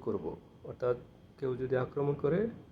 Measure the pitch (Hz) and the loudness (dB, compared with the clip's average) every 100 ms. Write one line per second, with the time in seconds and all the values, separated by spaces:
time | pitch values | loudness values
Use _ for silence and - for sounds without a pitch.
0 | 113 101 78 - - - - 120 123 123 | -2 -2 -4 -8 -12 -16 -14 -2 0 0
1 | - - - - 131 123 127 127 127 143 | -4 -20 -20 -6 -4 -2 2 2 2 0
2 | 143 143 143 180 233 - - | 0 2 4 4 2 -2 -14